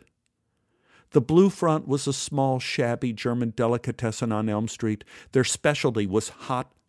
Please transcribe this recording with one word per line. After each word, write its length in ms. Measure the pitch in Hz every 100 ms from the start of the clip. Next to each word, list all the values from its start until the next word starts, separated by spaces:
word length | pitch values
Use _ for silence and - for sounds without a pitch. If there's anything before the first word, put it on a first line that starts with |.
| _ _ _ _ _ _ _ _ _ _ _
The 100 | 151
Blue 280 | 120 165 196
Front 400 | - 170 156 -
was 180 | 139 143
a 60 |
small, 460 | 135 - 143 135 127
shabby 520 | - - 120 120 127
German 400 | 110 123 120 117 110
delicatessen 760 | 117 120 - - 117 - 117
on 160 | 107 110
Elm 220 | 104 113
Street. 340 | - 113 104 - - -
Their 100 | 131
specialty 640 | 123 - 151 147 147 113 101
was 220 | 104 -
hot, 420 | - - 127 - _